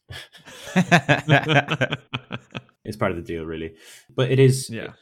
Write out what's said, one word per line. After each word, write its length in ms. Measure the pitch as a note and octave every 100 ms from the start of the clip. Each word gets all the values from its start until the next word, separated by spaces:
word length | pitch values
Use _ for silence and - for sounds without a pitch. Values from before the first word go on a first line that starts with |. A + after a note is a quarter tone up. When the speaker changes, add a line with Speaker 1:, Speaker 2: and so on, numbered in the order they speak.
| - - - - - - - F#3
Speaker 1:
<laughs> 0 |
Speaker 2:
<laughs> 1200 | - E3 - C#3 D#3 C#3+ D#3 C#3+ C#3+ D#3 C3 C#3+ _ C3 - A#2+ _ - - _ G#2+
Speaker 1:
It's 100 | -
part 120 | G2+
of 60 | E2+
the 60 |
deal, 220 | - E2 D#2+
really. 280 | D#2+ D#2+ - - - _ -
But 140 | B2+
it 60 | C3
is 300 | C3 C3 -
Speaker 3:
Yeah. 240 | A2+ - -